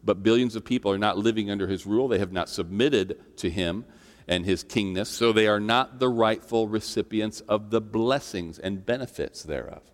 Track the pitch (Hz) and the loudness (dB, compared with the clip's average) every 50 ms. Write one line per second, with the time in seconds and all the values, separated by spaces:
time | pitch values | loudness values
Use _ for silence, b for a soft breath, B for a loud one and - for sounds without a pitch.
0 | - 104 101 92 98 110 113 120 127 123 107 113 - - 127 123 - 101 98 98 | 2 0 -2 2 4 4 6 6 4 2 0 -6 -4 -2 -2 0 2 0 0 2
1 | 104 107 90 92 104 113 113 110 107 101 101 101 98 90 98 90 - 98 104 113 | 2 2 2 2 2 2 2 2 0 -2 -2 -2 -2 -2 -2 -4 -2 0 0 2
2 | 131 135 117 92 101 90 92 92 85 - - - 90 82 95 101 120 147 143 110 | 2 2 2 0 0 0 -2 -4 -4 -4 -4 -6 -6 -4 2 2 2 4 4 2
3 | 95 95 - - - - - - - 147 - 95 92 85 87 104 123 B B B | 2 0 -4 -12 -12 -20 -16 -4 -4 -4 -2 0 -2 -2 -2 -4 -8 B B B
4 | B B B B B B 87 90 87 92 95 85 - - - 117 104 95 92 92 | B B B B B B -2 -2 2 0 0 0 -2 -4 -2 -2 0 0 -2 -4
5 | 104 - - - 117 117 110 110 110 104 104 104 104 107 113 123 131 127 127 127 | -4 -4 -2 2 2 4 6 6 4 4 4 2 2 2 2 2 2 0 -2 -2
6 | 131 127 123 117 113 110 110 - - - 117 117 113 104 107 110 107 - - 117 | 0 0 2 4 4 2 2 0 -4 -2 0 0 0 2 0 -4 -4 -2 -4 -4
7 | 101 - 110 110 107 107 104 - - - 104 107 107 104 110 113 110 107 107 113 | -4 -2 -2 -2 -2 -2 -6 -10 -4 -2 -2 -2 -2 0 -2 -2 -2 -2 -2 -2
8 | 113 120 131 143 - - - 98 87 82 80 78 - 95 101 95 95 - 117 131 | 0 0 0 -2 -4 -8 -8 -8 -8 -8 -10 -8 -6 -6 -6 -6 -4 -4 -4 -4
9 | 131 - - - 73 - _ - - 76 76 65 60 - - - _ _ | -4 -10 -8 -8 -8 -8 _ -12 -10 -8 -8 -6 -8 -10 -14 -18 _ _